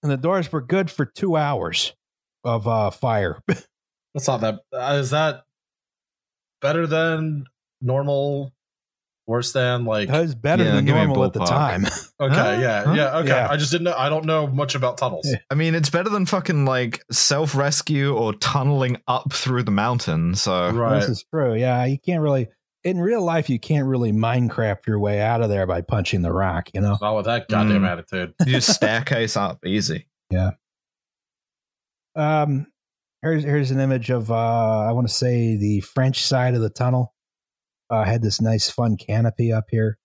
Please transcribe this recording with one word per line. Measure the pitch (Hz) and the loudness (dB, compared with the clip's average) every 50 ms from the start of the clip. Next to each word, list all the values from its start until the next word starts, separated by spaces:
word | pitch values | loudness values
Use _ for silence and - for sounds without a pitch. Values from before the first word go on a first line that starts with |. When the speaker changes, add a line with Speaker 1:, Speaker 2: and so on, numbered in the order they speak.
| - | 0
Speaker 1:
And | 151 | -2
the | 139 | -2
doors | 131 127 165 185 190 175 139 | 0 0 0 0 0 -2 -2
were | - 156 131 | -4 -8 -4
good | 120 180 190 190 160 | -2 0 0 0 -2
for | - - 151 | -2 -4 -4
two | - _ - - 196 170 | -4 _ -4 -2 0 0
hours | 156 151 143 143 107 85 82 80 - - - - _ _ _ _ _ _ _ _ _ _ | 0 0 0 -2 -2 -4 -4 -2 -4 -4 -4 -6 _ _ _ _ _ _ _ _ _ _
of, | 123 117 117 104 | -2 -2 -2 0
uh, | 117 113 110 107 101 | 0 0 2 0 0
fire. | - - - 127 117 107 98 85 78 - - | -2 -2 -2 0 0 2 0 -2 -4 -6 -4
<laughs> | - 185 - - _ _ _ _ _ _ _ _ _ _ | -4 -4 -4 -4 _ _ _ _ _ _ _ _ _ _
Speaker 2:
That's | 147 131 | -4 -2
not | - 135 117 | -2 -2 0
that, | 110 110 107 98 _ _ - | -2 -4 -4 -6 _ _ -10
uh, | 127 123 135 143 143 | -8 -4 -2 -2 0
is | 139 123 | 0 0
that | 139 151 156 156 139 135 - _ _ _ _ _ _ _ _ _ _ _ _ _ _ _ _ _ _ _ _ _ _ _ - | 0 0 0 0 -2 -6 -14 _ _ _ _ _ _ _ _ _ _ _ _ _ _ _ _ _ _ _ _ _ _ _ -2
better | 139 151 165 170 | -2 0 0 0
than | 160 156 160 160 165 160 160 160 160 151 147 135 - _ _ _ _ _ _ - | 0 0 0 0 0 0 -2 -2 -2 -4 -6 -8 -12 _ _ _ _ _ _ -4
normal? | 123 127 135 143 143 143 139 139 143 143 139 143 131 _ _ _ _ _ _ _ _ _ _ _ _ _ _ _ | -2 -2 0 0 0 0 0 0 -2 -2 -4 -6 -8 _ _ _ _ _ _ _ _ _ _ _ _ _ _ _
Worse | - 113 120 120 - - | -2 -2 -2 -2 -2 0
than, | 135 127 123 123 120 120 | 0 0 2 0 0 0
like | 113 110 107 104 95 | 0 0 0 0 0
Speaker 1:
It | 131 | 2
was | 156 170 165 139 | 0 2 0 -2
better | 117 - 143 160 - - | -4 0 0 2 2 4
Speaker 3:
Yeah, | - - | 4 4
Speaker 1:
than | 139 139 | 2 4
Speaker 3:
give | 143 143 | 4 4
me | 156 156 | 4 4
a | |
Speaker 1:
normal | 147 - 131 131 | 2 2 2 2
at | - - | 0 0
the | - | 0
Speaker 3:
ballpark. | - 87 | 0 2
Speaker 1:
time. | - 143 151 135 95 90 98 | 2 2 2 2 0 0 -2
<laughs> | 101 - - - - _ _ | -2 -4 -8 -12 -16 _ _
Speaker 2:
Okay, | 143 135 135 | 0 2 2
Speaker 3:
Huh? | 175 - 107 - - | 4 4 2 2 2
Speaker 2:
yeah, | 131 120 110 104 101 | 0 0 0 0 2
Speaker 3:
Huh? | 139 - | 2 2
Speaker 2:
yeah, | 147 151 135 135 160 | 2 2 2 0 0
okay. | 165 139 | 2 2
Speaker 1:
Yeah. | 147 127 120 - | 2 2 2 2
Speaker 2:
I | 143 | 0
just | 147 147 139 | 0 0 0
didn't | 139 170 165 | -2 0 0
know, | 175 170 | -2 0
I | 120 127 143 | 0 0 0
don't | 156 156 156 | 0 0 0
know | 156 160 156 151 143 | 0 0 0 0 0
much | 131 135 147 135 - | 0 -2 -2 -2 -2
about | 143 127 123 123 - | -2 -2 -2 -2 0
tunnels. | 135 127 95 78 - 143 | -4 -4 -4 -4 -4 -4
Speaker 1:
Yeah. | 131 113 - _ | -4 -4 -4 _
Speaker 3:
I | 139 | -2
mean, | 143 160 165 160 | 0 0 2 2
it's | 165 156 139 | 0 0 0
better | 143 170 185 220 | 0 0 0 0
than | 208 208 185 | 0 0 0
fucking, | 170 - 190 180 - 180 147 143 | 0 0 -2 0 0 0 2 2
like, | 135 131 127 127 117 113 - - _ | 2 0 0 -2 -2 -6 -8 -10 _
self-rescue | 117 - - - 143 143 160 151 143 135 139 143 139 - - - 160 143 139 139 139 | 0 2 2 2 2 2 0 0 0 0 0 0 0 -2 -2 0 0 0 2 0 0
or | 110 117 110 104 | 0 0 -2 -2
tunneling | - - - - 143 131 139 147 135 131 127 123 - _ | -2 -2 -2 0 0 2 2 2 2 2 0 -2 -4 _
up | - 123 127 - 139 - | -2 -2 -2 -2 -4 -6
through | - - 131 127 123 120 | -4 -4 -2 -2 0 0
the | 101 | 0
mountain, | 101 98 104 120 123 120 - - 82 80 82 85 90 | 2 2 2 2 0 -2 -2 -2 -2 0 0 0 0
so | 95 - 107 92 90 87 87 98 | 0 0 0 0 0 0 0 0
Speaker 2:
Right. | 117 117 113 110 104 | 0 0 2 2 2
Speaker 1:
This | 101 101 | 2 0
is | 120 - - _ - | -2 -4 -8 _ -4
true, | 160 147 127 113 | -2 0 0 0
yeah. | 110 123 127 127 123 123 | 0 0 0 0 0 0
You | 127 139 135 | -2 -2 -4
can't | _ - 180 165 | _ -2 -2 0
really, | 151 151 139 135 123 110 _ _ _ _ _ _ _ | 0 0 0 0 -2 -4 _ _ _ _ _ _ _
in | 175 185 180 | -4 -2 0
real | 170 196 233 226 190 | 0 0 0 0 0
life, | 170 165 165 147 - | 0 0 -2 0 0
you | 135 117 | -2 -4
can't | - - 156 147 135 | -2 0 0 0 2
really | 131 131 127 120 113 104 | 0 0 0 0 2 2
Minecraft | 107 110 113 117 127 123 113 - - 117 107 101 95 _ | 2 2 2 2 2 2 0 0 0 0 0 0 -2 _
your | - 110 104 | -2 0 0
way | 101 104 104 104 104 | 0 0 0 0 0
out | 110 117 117 117 | 0 2 0 0
of | 107 | 0
there | 101 98 95 | 0 0 0
by | 90 90 85 | 0 -2 -4
punching | 85 - - 107 92 - - 95 87 | -2 -2 -2 -2 -2 -2 -2 -2 0
the | 85 85 | 0 0
rock, | 92 98 95 85 82 87 - _ | 0 0 0 -2 -4 -6 -6 _
you | 104 98 | -2 0
know? | 101 101 104 | 0 0 0
Speaker 2:
Not | 104 104 110 | -2 -2 -2
with | 107 101 | -2 -2
that | 110 117 120 117 - | -2 -2 -4 -2 -2
goddamn | 107 107 107 107 104 101 98 | 0 0 2 4 4 2 2
Speaker 3:
Mm. | 92 | 2
Speaker 2:
attitude. | 87 85 85 _ - 92 90 85 - _ 180 | -2 -4 -8 _ -6 -6 -6 -6 -2 _ 0
Speaker 3:
You | 135 127 | 2 2
just | 131 123 - - | 2 2 2 2
staircase | - - 107 110 113 131 - 143 117 113 110 - | 2 2 0 0 0 0 0 0 0 0 -2 -2
up, | 110 101 95 87 - - | -2 -2 -2 -4 -6 -6
easy. | 87 95 107 98 - 80 82 - _ _ _ _ _ | -2 -2 -2 0 -2 -4 -6 -8 _ _ _ _ _
Speaker 1:
Yeah. | 95 92 92 95 92 _ _ _ _ _ _ _ _ _ _ _ _ _ _ _ _ _ _ _ _ _ _ _ _ _ _ _ _ _ _ _ _ | -2 0 0 0 -2 _ _ _ _ _ _ _ _ _ _ _ _ _ _ _ _ _ _ _ _ _ _ _ _ _ _ _ _ _ _ _ _
Um, | 160 151 151 156 151 151 147 143 135 147 - _ _ _ _ _ _ _ _ _ _ - | -2 0 2 2 2 2 2 0 -2 -2 -6 _ _ _ _ _ _ _ _ _ _ -2
here's, | 156 165 156 147 | 0 0 0 2
here's | 147 143 147 143 127 | 2 2 2 2 2
an | 131 135 | 2 2
image | 135 135 135 127 117 113 | 2 2 0 0 0 0
of, | 127 123 113 107 | -2 -2 0 0
uh, | 117 113 113 117 117 117 113 110 110 107 | 0 0 2 2 2 2 2 2 2 2
I | 107 110 117 | 2 0 0
wanna | 120 120 113 | 0 0 0
say | - - - 123 123 120 117 113 110 | -2 -2 0 0 2 2 2 2 0
the | 104 101 104 104 101 | 0 0 0 0 0
French | 92 - - - 131 131 127 - - | -2 -2 0 2 2 2 2 0 -2
side | - 143 131 123 127 123 | 0 0 2 2 2 2
of | 120 | 0
the | 113 107 | 0 -2
tunnel. | - - 127 123 123 127 123 117 _ _ _ _ _ _ _ _ _ _ _ _ _ _ _ _ | -2 -2 0 0 2 0 0 -2 _ _ _ _ _ _ _ _ _ _ _ _ _ _ _ _
Uh, | 117 110 107 | 0 0 2
had | 95 101 120 113 | 2 0 0 0
this | 107 95 - | 0 0 0
nice | 113 113 113 110 - - | 0 2 2 2 0 -2
fun | - - 123 117 107 | -2 -2 0 0 0
canopy | - - - 104 110 117 117 - - 117 117 113 | -2 -4 -4 0 0 0 0 0 0 0 0 0
up | 110 107 _ | -2 -2 _
here. | - 113 110 110 107 _ _ | 0 0 0 0 -2 _ _